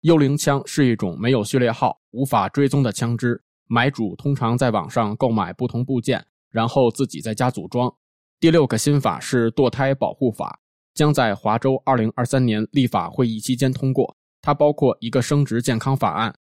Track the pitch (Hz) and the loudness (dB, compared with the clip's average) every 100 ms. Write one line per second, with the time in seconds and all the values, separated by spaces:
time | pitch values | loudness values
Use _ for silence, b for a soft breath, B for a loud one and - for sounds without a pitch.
0 | 156 165 135 147 - 139 - - 131 110 | 4 4 4 2 0 -2 -2 0 2 2
1 | 98 71 113 131 104 131 120 113 127 - | -4 -2 0 0 0 0 0 0 -2 -4
2 | _ 117 135 110 92 - 139 139 123 - | _ -6 0 0 0 0 2 2 0 -2
3 | 120 117 123 117 _ _ _ 117 131 131 | -4 -2 -2 -4 _ _ _ 0 0 0
4 | 107 92 143 139 113 120 127 107 78 123 | -6 -4 -4 -2 0 2 0 0 -2 -2
5 | 107 107 127 110 90 90 123 120 131 127 | -2 -2 0 0 -2 -4 -6 -4 -2 -2
6 | 120 120 _ _ _ 113 117 139 120 - | -2 -4 _ _ _ -4 0 2 2 2
7 | 135 71 110 107 127 107 82 120 123 _ | -4 -4 -10 -2 -2 -2 -6 -4 -4 _
8 | _ _ _ _ 165 165 135 110 147 143 | _ _ _ _ 4 4 2 0 0 2
9 | 120 71 - 123 113 131 127 123 135 135 | 0 -4 -2 0 0 0 0 0 -2 0
10 | - - 127 - - - _ _ _ - | -4 -2 -2 -2 -10 -12 _ _ _ 0
11 | 151 143 117 98 110 113 135 131 - 127 | 2 4 0 0 -2 0 0 0 0 0
12 | 110 - 120 135 123 107 110 143 127 101 | 0 -2 0 2 2 0 0 0 0 0
13 | 87 - 123 110 117 123 135 131 135 131 | -4 -2 -2 -2 -4 0 0 0 -2 0
14 | - _ _ _ - 147 147 147 135 - | -2 _ _ _ -2 2 2 4 0 0
15 | 117 127 - 147 139 113 120 113 135 135 | -2 -2 0 0 0 -2 -2 -2 -2 0
16 | 104 80 113 - | 0 -2 -6 -8